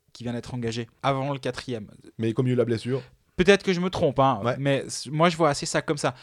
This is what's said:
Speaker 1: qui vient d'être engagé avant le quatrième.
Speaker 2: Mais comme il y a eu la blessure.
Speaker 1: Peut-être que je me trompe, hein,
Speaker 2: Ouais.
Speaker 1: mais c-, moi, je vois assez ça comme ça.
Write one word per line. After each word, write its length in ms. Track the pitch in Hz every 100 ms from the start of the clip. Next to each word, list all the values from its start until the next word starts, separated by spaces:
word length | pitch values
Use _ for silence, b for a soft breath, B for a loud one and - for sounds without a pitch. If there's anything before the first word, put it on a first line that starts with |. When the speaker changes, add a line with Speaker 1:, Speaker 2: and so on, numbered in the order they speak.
| _
Speaker 1:
qui 100 | -
vient 100 | 120
d'être 220 | 120 - 123
engagé 320 | 117 113 113 -
avant 280 | 135 135 139
le 60 | 139
quatrième. 540 | 127 - - 117 104 - - -
Speaker 2:
Mais 160 | 113
comme 140 | 110 127
il 20 |
y 40 |
a 20 | 123
eu 20 |
la 80 | 117
blessure. 380 | 113 120 131 - _ _ -
Speaker 1:
Peut-être 260 | 180 202
que 100 | 196
je 60 | 175
me 80 | 185
trompe, 300 | - 139 127
hein, 200 | 135 113
Speaker 2:
Ouais. 120 | 113 131
Speaker 1:
mais 260 | 139 139 -
c-, 200 | - 120
moi, 180 | 151 175
je 80 | 160
vois 120 | 156
assez 160 | 139 165
ça 160 | 160
comme 160 | - 151
ça. 180 | 139 127